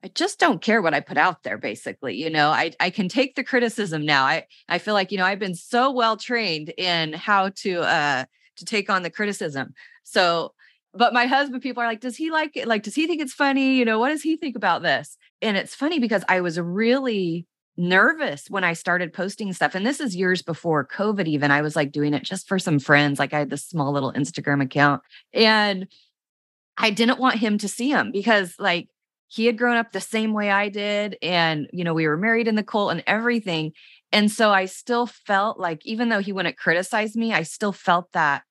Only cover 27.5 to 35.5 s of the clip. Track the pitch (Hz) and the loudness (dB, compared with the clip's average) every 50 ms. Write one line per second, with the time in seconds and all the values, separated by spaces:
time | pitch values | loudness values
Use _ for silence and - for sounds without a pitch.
27.5 | 208 208 208 196 - - 233 277 302 202 123 104 - 202 196 220 226 208 190 175 | 0 0 -2 -4 -6 -4 -2 0 2 2 0 0 -2 -4 2 4 4 4 2 0
28.5 | - - 190 196 175 175 165 _ _ _ _ _ _ _ _ _ - - 226 233 | -6 -4 -2 0 0 0 -4 _ _ _ _ _ _ _ _ _ -6 0 0 0
29.5 | 240 214 240 247 240 233 226 233 - 190 185 - - 220 220 220 214 208 208 202 | 2 2 0 2 2 2 -2 -2 -6 -8 -8 -4 -4 -2 0 0 0 0 0 0
30.5 | 196 196 202 208 196 208 202 208 208 208 208 208 190 - - 160 180 175 165 160 | 2 0 0 -2 -4 -4 -4 -2 -2 -2 -2 -4 -6 -8 -6 -2 0 2 2 2
31.5 | 160 151 139 - - 175 175 170 165 160 160 156 147 160 196 226 226 226 233 226 | 0 -2 -4 -6 -6 -4 -2 -2 0 0 2 2 0 0 2 2 2 2 2 2
32.5 | 220 214 208 - - 220 202 185 170 165 - - 190 214 226 240 240 233 214 190 | 0 0 -2 -2 -2 0 0 0 -2 -2 0 0 0 0 2 0 0 0 -2 -2
33.5 | 170 160 156 156 156 _ - - - _ _ _ - 208 208 208 214 - 226 214 | -4 -2 -4 -4 -8 _ -20 -20 -20 _ _ _ 2 4 4 4 2 4 4 4
34.5 | 202 190 190 185 - - - - 240 240 240 233 - _ _ - 208 196 196 220 | 6 4 2 0 -8 -14 -6 -2 0 0 0 -2 -6 _ _ 0 0 2 2 0